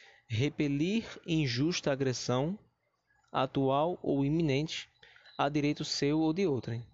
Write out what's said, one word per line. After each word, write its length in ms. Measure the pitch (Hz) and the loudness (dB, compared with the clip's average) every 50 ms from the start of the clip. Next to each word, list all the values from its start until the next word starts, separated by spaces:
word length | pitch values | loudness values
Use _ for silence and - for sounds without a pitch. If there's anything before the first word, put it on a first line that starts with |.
| - - - - _ - | -20 -20 -20 -20 _ -6
repelir 760 | 113 110 139 143 - - 151 143 143 143 160 185 214 226 - - - - - | -2 0 0 0 0 0 0 0 2 0 0 2 0 0 -2 -4 -12 -10 -4
injusta 640 | 185 165 160 147 123 117 123 147 170 175 - - 151 | -2 0 0 2 2 2 2 0 0 0 0 -2 -2
agressão, 680 | 135 131 139 131 123 - - - 123 127 143 170 208 - - _ _ _ _ _ _ _ _ _ _ _ _ - | 0 0 0 -2 -2 -2 -2 0 0 0 0 -2 -4 -6 -12 _ _ _ _ _ _ _ _ _ _ _ _ -6
atual 720 | - 131 131 135 - 143 135 131 135 143 156 175 180 - | -2 -2 -2 0 0 0 2 2 2 2 2 0 -2 -4
ou 220 | - - 143 139 139 | -2 -2 0 0 2
iminente, 640 | 143 156 170 165 143 131 143 156 - - - - - _ _ - - - - - - - | 2 2 2 2 2 0 0 -2 -4 -8 -10 -12 -14 _ _ -20 -20 -20 -20 -20 -10 -2
a 120 | - 139 143 | 0 0 0
direito 340 | 147 151 143 147 147 - 156 | 2 2 2 2 0 0 -4
seu 380 | - - - 143 143 151 160 | -4 -2 0 0 2 2 2
ou 100 | 160 156 | 2 2
de 160 | 156 196 196 | 2 2 0
outrem, 400 | 160 135 113 - 120 117 120 117 - | 0 0 -2 -2 -6 -6 -8 -8 -12